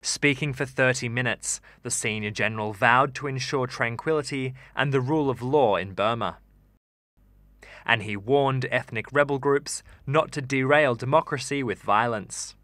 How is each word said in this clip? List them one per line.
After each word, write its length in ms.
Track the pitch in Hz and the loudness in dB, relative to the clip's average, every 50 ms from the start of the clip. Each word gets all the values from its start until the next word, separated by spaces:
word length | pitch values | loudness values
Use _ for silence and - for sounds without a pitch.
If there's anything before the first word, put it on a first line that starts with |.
| - | -4
Speaking 500 | - - - - 143 139 131 156 147 131 | -4 -4 2 2 2 2 2 -2 -4 -4
for 120 | 127 147 | -4 -6
thirty 440 | 131 - - 131 127 123 - 127 120 | -6 0 2 2 2 2 2 -2 -4
minutes, 520 | 113 123 127 120 107 - - - - - _ - - _ _ | -2 0 0 0 -2 -2 -4 -6 -6 -6 _ -20 -20 _ _
the 80 | 120 | -6
senior 400 | 117 - - 113 107 110 107 104 | -6 -2 -2 -2 -2 -2 -4 -4
general 420 | 107 - 110 107 110 110 107 107 104 | -2 -2 -2 -2 0 -2 -4 -4 -2
vowed 420 | 98 131 120 120 127 139 143 131 | 2 4 6 6 6 4 2 0
to 100 | - - | -6 -6
ensure 400 | 143 135 131 127 - - 139 127 | -6 -4 -4 -4 -2 -2 -2 -2
tranquility 880 | 123 - - 120 117 117 113 - 156 160 151 143 - 143 135 131 127 131 - - - - | -2 -2 -4 -4 -4 -4 -4 -2 0 0 0 -2 -2 -4 -4 -4 -6 -8 -10 -18 -14 -10
and 180 | - 131 143 135 | -8 -4 0 0
the 80 | 139 | 0
rule 280 | 127 127 156 160 147 135 | 0 2 0 0 0 0
of 140 | 127 101 120 | -2 -2 -4
law 340 | 127 139 151 135 110 101 | -2 2 2 2 2 2
in 160 | 87 90 98 98 | 0 -2 -6 -4
Burma. 460 | 90 98 110 117 117 107 92 - - _ _ _ _ _ _ _ _ _ _ _ _ _ _ _ _ _ _ _ _ _ _ _ _ - - - - - | -2 -2 0 0 -2 -4 -6 -6 -8 _ _ _ _ _ _ _ _ _ _ _ _ _ _ _ _ _ _ _ _ _ _ _ _ -20 -20 -20 -10 0
And 180 | - 117 113 98 | 0 0 2 2
he 140 | 107 104 101 | -4 -6 -6
warned 500 | 95 113 139 143 139 135 131 131 127 127 | 0 2 4 4 4 4 2 0 -2 0
ethnic 360 | 120 127 123 - - 110 107 - | -2 -2 -2 -4 -8 -8 -8 -2
rebel 280 | - 143 147 139 143 135 | 2 2 2 2 2 -2
groups 440 | 131 143 139 143 143 - - - - - - - - | 0 0 0 0 -2 -4 -10 -10 -12 -16 -20 -14 -8
not 240 | - 135 156 - - - | 0 2 2 2 2 -4
to 100 | 151 135 | -8 -6
derail 520 | 127 135 135 131 131 143 151 156 135 120 | -2 -2 -2 2 4 4 6 6 4 2
democracy 680 | 113 127 131 143 160 160 - 151 135 - - 143 139 135 | 0 -2 2 2 2 2 2 -6 -6 -4 -4 -4 -2 -2
with 180 | 117 98 - | -2 -4 -4
violence. 760 | - - 101 104 117 120 117 107 95 - - - - - - _ | 0 2 4 4 4 4 0 -2 -6 -8 -10 -12 -12 -12 -14 _